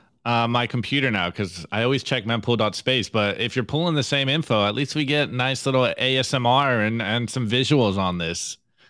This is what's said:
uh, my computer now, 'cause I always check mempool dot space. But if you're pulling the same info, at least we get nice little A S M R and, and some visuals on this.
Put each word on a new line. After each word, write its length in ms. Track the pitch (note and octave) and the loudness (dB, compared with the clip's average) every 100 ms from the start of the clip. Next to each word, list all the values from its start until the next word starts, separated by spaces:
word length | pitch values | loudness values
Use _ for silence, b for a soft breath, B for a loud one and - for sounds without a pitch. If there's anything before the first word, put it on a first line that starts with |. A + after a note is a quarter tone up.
| b _ | b _
uh, 240 | A#2+ A#2 A#2 | 0 2 2
my 180 | A#2+ A#2+ | 2 0
computer 440 | B2 G#2+ C#3 C3+ | -2 -2 0 0
now, 200 | G#2 F2 | 0 -2
'cause 360 | - G2 F2 D#2 | -2 -6 -8 -6
I 120 | G#2+ | -2
always 200 | A#2+ C#3 | 0 0
check 220 | - C3 | -2 -4
mempool 320 | G#2 A#2 A2+ A#2 | -2 -2 0 2
dot 180 | G#2+ | 0
space. 360 | - - B2+ G2+ | 0 0 0 0
But 280 | A2+ G#2 - | 0 0 0
if 160 | A#2 | -2
you're 120 | C3 A2 | -2 -2
pulling 280 | D3 E3+ | -2 0
the 80 | D3+ | 0
same 280 | - C#3+ C3+ | 0 0 0
info, 340 | D3+ - A2 | 0 2 2
at 100 | G#2 | 2
least 200 | G#2+ C#3+ | 0 -2
we 100 | D3+ | -2
get 260 | C#3 D3 C#3 | 0 0 0
nice 360 | B2 B2+ C3 C#3 | -2 -2 -2 0
little 180 | C3 | 2
A 320 | A#2+ - B2+ C3 | 2 0 0 0
S 160 | B2+ | 0
M 140 | C3+ B2 | 0 2
R 340 | C3 C#3 A#2+ | 4 4 2
and, 220 | G#2+ A#2 | 0 -2
and 260 | G2+ A#2 A#2 | -2 -2 -2
some 180 | C3 A2+ | -4 0
visuals 520 | B2 B2+ D3+ A2 G2 | 0 2 4 4 2
on 180 | F#2+ F2+ | 0 -2
this. 400 | E2+ F2 - - _ b | -4 -6 -8 -12 _ b